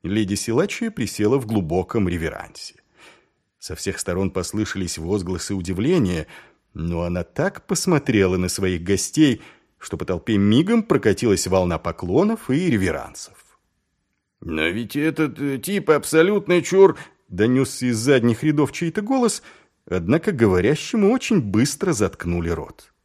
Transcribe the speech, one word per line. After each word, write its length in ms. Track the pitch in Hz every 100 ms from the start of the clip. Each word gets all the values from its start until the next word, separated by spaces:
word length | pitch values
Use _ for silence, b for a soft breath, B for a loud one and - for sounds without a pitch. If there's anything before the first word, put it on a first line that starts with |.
Леди 320 | 85 104 98 101
Силачия 540 | - 117 196 - 226
присела 480 | 208 107 - 104 135
в 80 | 110
глубоком 640 | 107 80 90 87 117 92
реверансе. 640 | 85 80 - - - - _ _ b b b b b _ _
Со 160 | - 82
всех 240 | 98 95
сторон 320 | - 90 95
послышались 680 | 92 90 104 104 - 90 -
возгласы 560 | 82 104 87 90 -
удивления, 760 | 98 87 90 127 180 98 85 - B B B _
но 300 | - 82 85
она 200 | 87 87
так 420 | 85 - 185 - -
посмотрела 720 | 185 - 156 - 110 92 92
на 120 | 90
своих 340 | - 95 90
гостей, 580 | 87 98 - - 151 113 B B B _
что 200 | - 87
по 80 | 92
толпе 320 | 90 - 104
мигом 460 | 101 117 180 233
прокатилась 640 | 220 143 110 98 120 95 -
волна 300 | 95 90 82
поклонов 720 | 85 82 87 110 208 226 -
и 200 | 135 180
реверансов. 880 | 113 95 73 - - - - _ _ _ _ _ _ _ _ _ _
«Но 260 | 82 78 80
ведь 280 | 101 113 147
этот, 440 | 156 151 151 -
э, 200 | 143 135
тип 300 | - 202 -
абсолютный 720 | 147 - 160 175 208 202 175
чур», — 360 | - 190 190 - B _ _
донесся 580 | 92 110 127 131 - 123
из 100 | 113
задних 460 | 120 131 120 113
рядов 280 | 156 147 139
чей-то 300 | - 170 190
голос, 420 | 214 269 233 - B B B _ -
однако 420 | 90 85 156 214
говорящему 800 | 147 110 90 98 156 - 226 196
очень 300 | 254 - 208
быстро 520 | 104 110 127 - 185
заткнули 560 | 113 92 - 87 87 82
рот. 420 | 82 - - _ _